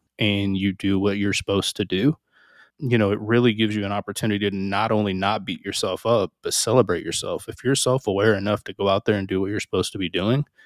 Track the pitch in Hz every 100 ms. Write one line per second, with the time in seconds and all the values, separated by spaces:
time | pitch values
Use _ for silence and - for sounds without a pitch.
0 | _ - 104 101 98 98 98 92 98 95
1 | 101 101 101 92 - 98 - - 95 98
2 | 131 160 _ _ _ - - - 135 117
3 | 101 107 107 117 120 104 110 107 101 101
4 | 104 101 113 104 101 98 98 98 110 107
5 | 104 92 98 107 95 85 98 - 101 92
6 | 113 113 95 _ 85 - - 127 95 87
7 | 85 82 - 87 - - 127 135 127 131
8 | - 98 107 101 101 104 - 95 98 98
9 | - 104 95 95 98 104 - 95 87 101
10 | 90 92 101 131 147 _